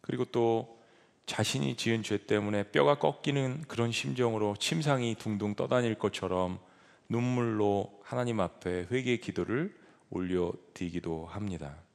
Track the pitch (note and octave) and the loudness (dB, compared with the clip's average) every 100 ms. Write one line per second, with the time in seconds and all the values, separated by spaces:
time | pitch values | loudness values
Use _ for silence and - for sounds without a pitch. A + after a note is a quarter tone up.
0 | - B2 B2 B2 A#2 A2+ B2+ - - - | -6 -4 0 2 4 2 -2 -14 -20 -20
1 | _ _ - - G#2+ C3 C#3 A#2+ A2+ A2+ | _ _ -6 0 0 2 0 0 0 0
2 | G#2 G2+ - G#2 G#2 G#2 G2 D3+ C#3+ C#3+ | 0 -4 2 2 2 -2 2 4 4 4
3 | D3+ D3 D3 C#3 C3 C#3 D#3 - A#2 A2+ | 2 0 -2 0 -2 -4 -6 0 0 0
4 | C#3 B2+ A#2+ A2 G#2 G#2 - E3 D3 C3+ | -2 0 0 2 0 0 0 0 2 2
5 | A#2+ G#2+ A2 G#2 G#2 G#2 - B2+ A#2+ A2 | 2 -2 -2 0 0 -2 2 2 2 0
6 | G#2 - F#2 F2+ F#2 F#2 - - - - | -2 0 0 2 0 -2 -12 -20 -20 -20
7 | _ A#2 B2 B2 A#2 G#2+ G#2 G2+ - - | _ 0 2 2 2 2 2 2 -2 -10
8 | - B2 B2 A2 F2 - F2+ F2+ F2+ B2+ | -6 -2 0 0 0 -2 -4 -4 -2 -2
9 | B2+ A#2 - - F2 A#2+ F#3 - - - | 0 0 -2 -4 -2 -2 -4 -8 -20 -20
10 | _ F2+ F2+ F2+ F2 - - - F2 E2+ | _ -4 -2 0 0 -4 -14 -8 -6 -4
11 | E2+ D#2+ E2+ G2+ G#2 E2+ C#2+ D2+ - | -4 -6 -6 -8 -6 -6 -8 -14 -20